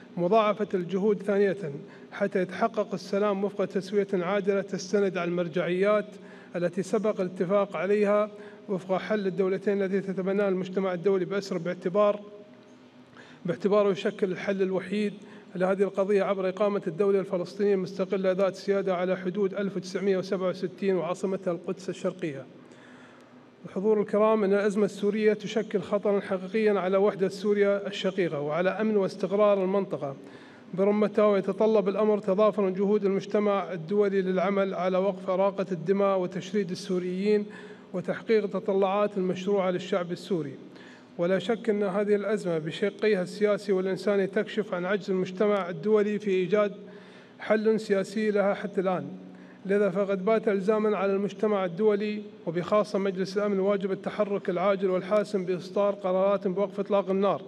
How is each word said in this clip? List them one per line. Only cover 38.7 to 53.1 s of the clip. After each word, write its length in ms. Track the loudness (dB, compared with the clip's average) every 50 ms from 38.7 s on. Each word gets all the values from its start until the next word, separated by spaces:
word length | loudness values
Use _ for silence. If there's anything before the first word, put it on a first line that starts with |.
| 2 2 2 2 2 2 0 0 0
المشروعة 540 | 0 -2 0 -2 -2 -2 0 2 2 2 2
للشعب 420 | 0 -2 -2 -2 -2 -2 0 -2
السوري. 420 | -6 -8 -4 -4 -2 -2 -2 -6 -8 -12 -16 -20 -20 -20 -20 -20 -20 -20 -20 -16 -4 -2
ولا 200 | 0 2 2 0
شك 320 | 0 -2 -2 0 0 0
أن 120 | 0 2
هذه 320 | 0 0 0 0 2 2 2
الأزمة 440 | 2 2 0 -2 -2 -2 -2 -2 -2
بشقيها 640 | -2 -4 -4 -2 -2 -2 0 0 2 2 2 2
السياسي 500 | 0 -4 0 0 2 2 2 2 0 0
والإنساني 540 | 0 0 2 0 -2 0 0 2 2 2 2
تكشف 480 | 2 0 -2 -2 0 -2 -4 -4 -2 -4
عن 100 | -4 0
عجز 260 | 0 -2 -2 0 -2
المجتمع 580 | 0 0 0 -2 0 0 2 2 2 2 0 -4
الدولي 500 | -6 -4 0 2 4 4 4 2 0 -2
في 120 | 0 0
إيجاد 420 | 0 0 2 2 4 4 4 2 0 -6 -14 -18 -18 -20 -20 -20 -20 -20 -20 -20 -18 -14
حل 420 | 0 2 2 4 4 4 2 2
سياسي 500 | 2 0 0 0 0 -2 -2 -2 0 2
لها 240 | 2 2 2 2 0
حتى 260 | -2 -4 -4 -4 -2
الآن، 280 | 0 0 0 -2 -4 -8 -10 -14 -16 -18 -18 -20 -20 -20 -20 -12 -2
لذا 240 | 0 2 4 4 2
فقد 340 | 2 0 0 0 0 0 2
بات 240 | 2 2 2 2 2
إلزاماً 480 | 0 2 2 2 2 2 2 2 2
على 160 | 2 2 0
المجتمع 520 | 2 0 0 -2 -2 -2 0 2 2 2 0
الدولي 580 | -2 -2 2 2 2 2 2 0 -4 -4 -6 -8 -12 -16 -10 -10
وبخاصة 520 | -6 -4 -4 -2 2 2 2 2 2 0 0
مجلس 380 | 0 0